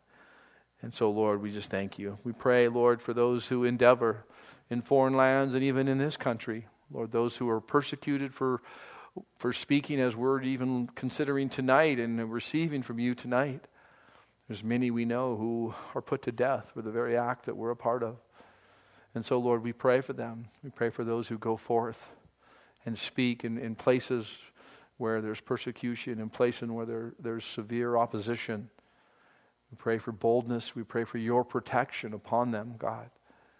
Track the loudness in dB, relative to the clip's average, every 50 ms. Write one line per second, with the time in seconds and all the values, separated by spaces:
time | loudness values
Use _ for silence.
0 | _ _ _ -20 -20 -20 -20 -20 -20 _ _ _ _ _ _ -14 -14 -10 -4 0
1 | 2 2 2 4 2 2 2 0 -2 -4 -6 -6 -8 -4 -4 -2 -4 -4 -6 -8
2 | -8 -8 -8 -8 -8 -8 -6 -2 2 4 6 6 6 4 4 4 4 4 4 4
3 | 0 -4 0 2 4 4 2 0 0 -2 0 2 2 2 4 6 8 8 8 8
4 | 6 0 0 0 -6 -18 -20 -20 -20 -20 -20 -18 _ -6 -4 -4 0 4 4 6
5 | 6 6 6 6 6 6 6 4 2 2 2 2 2 2 2 2 2 2 2 2
6 | 0 0 -2 -2 -2 -2 -2 -2 -4 -6 -6 -6 -8 -12 _ _ _ -12 -8 -6
7 | -6 -2 0 2 2 2 0 -2 -2 0 0 0 0 2 2 2 2 2 -6 -6
8 | -4 -2 -2 -2 -2 -4 -4 -2 0 0 0 0 -4 -8 -20 -20 -20 -20 -20 -20
9 | -20 -16 -16 -16 -16 _ _ -4 -2 -2 -2 -2 0 2 2 2 2 0 0 2
10 | 2 2 2 0 0 2 2 2 0 -2 -2 0 0 0 0 0 -2 -4 -6 -6
11 | -6 -4 -2 -2 -2 0 0 0 0 -2 -2 -2 2 4 6 6 6 6 4 2
12 | 0 0 0 -2 -2 -2 -4 -6 -4 -2 0 0 0 0 -2 -4 -4 -4 -4 0
13 | 0 0 0 -2 -2 0 2 2 2 2 -2 -8 -12 -18 _ _ -20 -20 _ -20
14 | -20 -20 -20 -20 -20 _ _ _ _ -12 -10 -6 -4 0 0 2 2 2 0 0
15 | 0 0 0 0 0 0 -2 -2 -2 -2 -2 -2 -2 -4 -6 -8 -12 -8 -8 -8
16 | -4 -2 -4 -4 -2 -4 -2 0 2 2 2 0 -4 -8 -10 -8 -8 -4 -2 -2
17 | 0 2 2 2 2 0 -2 -4 -4 -8 -8 -4 -4 -4 -4 -2 0 0 0 0
18 | -2 -4 -6 -8 _ _ _ -20 -20 -20 -20 _ _ _ _ _ _ _ _ -20
19 | -20 _ -8 -6 -2 0 0 2 4 2 2 2 0 -4 -6 0 4 4 4 4
20 | 4 0 -6 -6 -6 -8 -8 -12 -14 -16 _ _ -18 -12 -4 -2 -2 -2 -2 -2
21 | -2 -2 -2 -2 -2 -4 -6 -4 -2 -2 -2 -2 0 0 2 2 2 0 -4 -10
22 | -14 -20 -20 -20 _ -20 _ _ _ _ _ -20 _ _ _ _ -8 -8 -8 -6
23 | -8 -8 -2 0 0 0 0 -2 -4 -6 -6 -6 -6 -8 -8 -2 2 4 4 4
24 | 2 0 -2 -2 -4 -6 -12 -16 -18 -20 _ _ -20 -20 -20 -20 -20 _ _ -6
25 | -4 -2 -2 -2 -2 -4 -8 -8 -4 -4 -4 -4 -4 -6 -8 -6 -6 -6 -4 -4
26 | -6 -8 -6 -6 -6 -6 0 2 2 2 2 -2 -6 -6 -6 -6 -6 -6 -6 -6
27 | -8 -8 -12 -10 -8 -6 -6 -6 -8 -8 -8 -8 -8 -4 -2 -2 0 2 4 4
28 | 4 2 0 -4 -2 -2 -4 -4 -4 -6 -6 -6 -8 -10 _ _ _ _ _ _
29 | _ _ _ _ _ _ _ _ _ _ _ _ _ -20 -16 -8 -2 -2 -2 -2
30 | -2 -6 -8 -2 2 2 2 2 2 0 -4 -4 -6 -8 -10 -10 -10 -6 -4 -4
31 | -4 -4 -4 -4 -2 0 2 2 0 0 -2 -6 -4 -2 0 0 0 0 -4 -10
32 | -8 -8 -10 -10 -6 -2 0 0 2 2 -2 -4 -6 -8 -10 -6 -6 -6 -6 -6
33 | -10 -16 _ _ _ _ -20 _ _ _ _ _